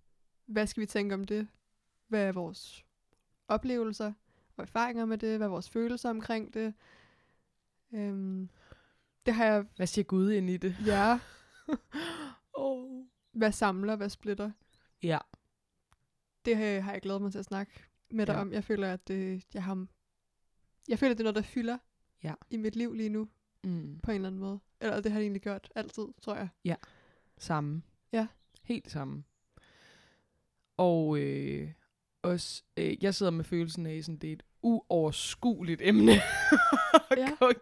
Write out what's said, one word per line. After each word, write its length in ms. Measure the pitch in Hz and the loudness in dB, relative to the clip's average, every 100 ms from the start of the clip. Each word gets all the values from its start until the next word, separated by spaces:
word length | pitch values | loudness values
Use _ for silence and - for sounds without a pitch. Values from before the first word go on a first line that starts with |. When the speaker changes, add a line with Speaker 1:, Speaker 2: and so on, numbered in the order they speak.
| _ _ _ _ - | _ _ _ _ -4
Speaker 1:
Hvad 220 | 214 214 | -2 -2
skal 140 | - | -2
vi 40 | 214 | -4
tænke 300 | 214 202 196 | -2 -2 -2
om 80 | |
det? 240 | 196 214 214 _ _ _ _ _ - | -2 -4 -4 _ _ _ _ _ -4
Hvad 160 | 214 196 | 0 0
er 40 | |
vores 540 | 185 170 - - - _ _ _ _ _ _ - | -2 -8 -12 -18 -20 _ _ _ _ _ _ -2
oplevelser 640 | 220 254 247 220 208 214 208 _ _ _ - | 0 0 -2 -2 -4 -6 -8 _ _ _ -14
og 40 | |
erfaringer 440 | - 226 240 233 226 | -6 -2 -2 -2 -2
med 120 | 220 | -2
det? 200 | 220 220 | -2 -2
Hvad 100 | 208 | -2
er 40 | |
vores 180 | 175 - | -4 -4
følelser 400 | 226 233 240 247 | -2 -2 -2 -4
omkring 440 | 220 - 226 - | -4 -4 -6 -6
det? 200 | 220 220 214 _ - _ _ _ _ _ _ _ _ _ | -6 -6 -8 _ -20 _ _ _ _ _ _ _ _ _
Øhm, 560 | 220 202 196 190 190 185 _ - - _ _ _ _ - | -6 -4 -4 -6 -6 -8 _ -20 -20 _ _ _ _ 0
det 80 | |
har 120 | 226 226 | 4 4
jeg 200 | 208 208 - | 4 0 -4
Speaker 2:
Hvad 120 | 180 | -2
siger 180 | 208 - | -2 2
Gud 260 | 190 196 | 4 4
ind 180 | 208 185 | 2 0
i 80 | 180 | 0
det? 180 | 185 180 214 | -2 -2 2
Speaker 1:
Ja. 340 | 196 214 240 - - _ - - | 4 4 2 -2 -20 _ -14 -6
Speaker 2:
<laughs> 920 | 302 _ 294 330 330 285 240 _ - | -6 _ -8 -8 -8 -12 -16 _ -4
Åh. 480 | 269 254 262 254 254 _ _ | -4 -4 -8 -14 -16 _ _
Speaker 1:
Hvad 200 | 226 214 | 0 0
samler? 440 | - 208 185 208 214 | 2 0 0 -2 -2
Hvad 140 | 202 | -6
splitter? 420 | - 208 202 208 - _ _ _ _ | -6 -6 -4 -6 -10 _ _ _ _
Speaker 2:
Ja. 140 | 170 156 - - _ _ _ _ _ _ _ _ _ _ 240 | -2 -2 -4 -18 _ _ _ _ _ _ _ _ _ _ 0
Speaker 1:
Det 120 | 220 | 2
har 60 | 214 | 2
jeg, 180 | 196 | -2
har 80 | 196 | -4
jeg 100 | 202 | -6
glædet 200 | 196 196 | -4 -4
mig 100 | 202 | -4
til 80 | 196 | -6
at 60 | 196 | -6
snakke 260 | 196 202 - - _ - | -6 -6 -12 -20 _ -6
med 140 | 220 208 | -2 0
dig 80 | |
Speaker 2:
Ja. 60 | 202 | 0
Speaker 1:
om. 100 | 196 | -2
Jeg 100 | 208 | -4
føler, 300 | 202 202 190 | -2 -2 -2
at 140 | 185 - | -4 -6
det, 360 | 190 185 185 - | -4 -4 -6 -8
jeg 100 | 202 | -8
har... 240 | 185 190 185 _ _ _ _ _ _ _ _ _ - | -6 -6 -8 _ _ _ _ _ _ _ _ _ -4
Jeg 120 | 226 | 2
føler, 140 | 269 | 2
det 60 | 226 | 2
er 40 | |
noget, 120 | 220 208 | 0 0
der 60 | |
fylder 360 | 202 254 226 247 _ _ _ _ | -2 -2 -4 -4 _ _ _ _
Speaker 2:
Ja. 100 | 156 151 - | -10 -10 -8
Speaker 1:
i 80 | 226 | -6
mit 180 | 214 226 | -4 -2
liv 180 | 233 | -4
lige 160 | 226 214 | -4 -4
nu, 200 | 214 214 _ _ _ | -4 -6 _ _ _
Speaker 2:
Mm. 360 | 190 170 151 156 | -6 -6 -6 -8
Speaker 1:
på 80 | - | -4
en 40 | 202 | -4
eller 120 | 190 | -4
anden 140 | 190 | -6
måde. 180 | 196 196 - - | -6 -8 -12 -8
Eller 200 | 220 208 | -4 -2
det 100 | 208 | -2
har 80 | 214 | -2
det 40 | 208 | -2
egentlig 160 | 196 | -4
gjort 300 | 208 196 - 226 | -6 -8 -8 -10
altid, 300 | - - 214 - | -8 -10 -12 -10
tror 140 | - 208 | -8 -8
jeg. 140 | 190 - 175 | -8 -6 -6
Speaker 2:
Ja. 100 | - - _ _ _ _ - | -6 -8 _ _ _ _ -12
Samme. 440 | - 156 147 160 - _ _ | -4 -4 -4 -6 -10 _ _
Speaker 1:
Ja. 160 | 226 220 _ _ _ | -4 -4 _ _ _
Speaker 2:
Helt 280 | - 233 - | -8 -8 -6
samme. 320 | 147 135 143 - _ _ _ - _ - - _ _ _ _ _ _ _ - | -8 -8 -10 -14 _ _ _ -20 _ -20 -20 _ _ _ _ _ _ _ 2
Og, 420 | 180 165 151 151 | 4 4 2 0
øh, 520 | 143 139 139 143 151 156 _ _ _ _ | 0 -2 -4 -6 -8 -14 _ _ _ _
også, 420 | 180 175 - - - - | -2 -2 -4 -12 -10 -4
øh, 260 | 165 - | -2 0
jeg 120 | 196 185 | 0 2
sidder 160 | 190 | 0
med 120 | 165 | 0
følelsen 420 | 156 170 165 170 160 | -2 -2 -4 -6 -8
af, 180 | 160 | -8
sådan, 140 | 156 156 | -8 -10
det 100 | 156 | -10
er 40 | |
et 100 | 156 - _ | -10 -14 _
uoverskueligt 1200 | 233 233 - 175 156 - - - 247 196 170 165 | 2 2 2 2 2 0 -6 -2 0 0 -2 2
emne 280 | 196 214 220 202 740 784 784 719 | 6 10 10 10 8 0 4 6
<laughs> 500 | 698 - - 311 - | 6 4 6 6 6
at 60 | 254 | 2
Speaker 1:
Ja. 120 | 269 302 | 2 4
Speaker 2:
gå 100 | 254 | 4
i 40 | - | 4